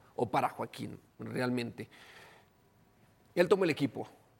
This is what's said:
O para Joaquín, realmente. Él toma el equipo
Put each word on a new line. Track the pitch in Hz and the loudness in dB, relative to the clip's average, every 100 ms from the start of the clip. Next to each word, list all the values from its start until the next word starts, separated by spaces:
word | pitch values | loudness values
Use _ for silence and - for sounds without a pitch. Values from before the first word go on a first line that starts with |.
| - - | -12 -4
O | 113 | -2
para | 143 123 | 0 0
Joaquín, | - 117 - 117 - - - | -2 -8 -8 -10 -12 -18 -14
realmente. | 113 117 127 123 117 - 117 - - - - - - _ _ _ _ _ _ _ _ - | -8 -2 0 0 -4 -8 -14 -16 -20 -20 -20 -20 -20 _ _ _ _ _ _ _ _ 2
Él | 175 | 4
toma | 196 185 | 6 4
el | |
equipo | - 139 - 113 - _ _ | 2 0 -2 -10 -14 _ _